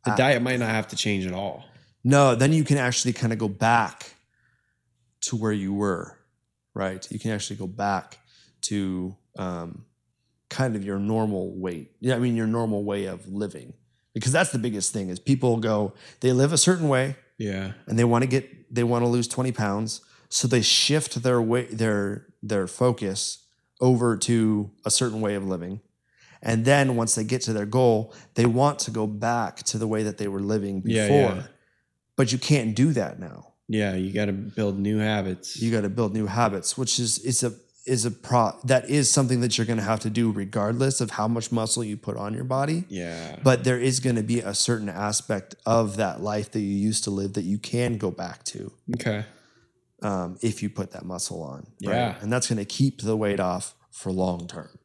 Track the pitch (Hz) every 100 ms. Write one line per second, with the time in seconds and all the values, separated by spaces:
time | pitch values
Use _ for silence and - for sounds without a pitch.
0 | - 107 131 127 123 127 113 110 104 -
1 | 107 101 92 90 98 - - - _ _
2 | 123 143 139 120 135 160 147 143 123 120
3 | 123 110 113 110 107 98 113 117 101 -
4 | - - _ _ _ _ _ _ _ _
5 | _ _ - 113 110 107 95 101 104 87
6 | 87 - _ _ _ _ _ - 95 95
7 | - 104 113 104 - 101 95 104 101 98
8 | - - _ _ _ _ - 104 95 92
9 | 92 95 _ - 95 87 85 - - _
10 | _ _ _ _ _ - 131 107 98 98
11 | 101 110 110 98 92 95 92 85 - _
12 | 123 123 123 117 110 117 113 104 101 101
13 | 98 90 101 98 104 80 62 - _ _
14 | _ 113 127 156 180 131 117 104 92 110
15 | 95 90 - 135 127 113 110 104 101 -
16 | - - 123 123 139 160 - 180 156 131
17 | 135 139 _ _ 107 95 95 - - 113
18 | 120 117 127 131 - - - 120 120 120
19 | 120 120 120 - 127 123 104 101 110 -
20 | _ _ _ - 120 123 117 - - 151
21 | 147 - 123 123 113 120 123 113 113 104
22 | 101 107 - _ 107 104 92 - 123 110
23 | 101 98 - - _ _ _ _ 127 123
24 | 120 107 - 117 110 104 101 _ 107 -
25 | 127 110 107 101 98 90 87 101 _ _
26 | _ _ _ - 113 113 117 143 135 120
27 | 113 - 107 127 - 107 104 123 127 107
28 | 110 - - - 120 117 143 143 - 113
29 | 107 104 113 120 104 - - 113 110 110
30 | 107 101 101 98 98 110 98 98 101 113
31 | 104 143 127 95 135 _ _ _ _ _
32 | _ - 127 127 - 147 113 107 147 131
33 | 82 - 85 - - _ - 107 104 92
34 | 95 101 104 98 98 104 104 98 101 107
35 | 107 107 95 90 - - 117 113 101 107
36 | 107 110 101 101 117 98 - - 127 -
37 | 117 - - 120 123 113 _ _ - 127
38 | 117 98 - 123 110 - 127 127 - 147
39 | 135 - 131 123 123 110 113 110 104 110
40 | 113 107 113 104 98 107 104 120 135 131
41 | 117 - 107 117 110 117 110 123 110 104
42 | - 113 104 110 127 131 143 165 185 190
43 | 170 165 - - 135 127 123 127 131 127
44 | 131 113 107 120 101 98 - 117 104 87
45 | 104 101 - 104 - - - 117 107 98
46 | 101 58 101 107 104 110 101 101 104 107
47 | - 98 98 101 87 104 - 120 120 113
48 | 101 - 90 - - - - - - -
49 | 117 104 113 - _ _ _ _ _ _
50 | 104 98 87 90 117 107 104 - 92 95
51 | 90 90 - 87 73 69 - _ - 113
52 | 120 101 104 123 - 107 101 - 135 -
53 | 107 110 107 101 92 90 - _ _ -
54 | 95 92 92 90 85 85 76 -